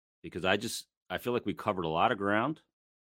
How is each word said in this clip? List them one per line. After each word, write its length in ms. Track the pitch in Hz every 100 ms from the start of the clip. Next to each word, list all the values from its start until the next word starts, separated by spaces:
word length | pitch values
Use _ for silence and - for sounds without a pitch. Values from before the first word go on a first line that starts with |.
| _ _
because 200 | 82 90
I 120 | 92 104
just, 300 | 113 - - _ -
I 100 | 90
feel 140 | 123
like 140 | 120 104
we 80 |
covered 300 | 82 110 92
a 40 | 80
lot 220 | 82 107
of 80 | 101
ground. 420 | 101 107 131 156 _ _ _ _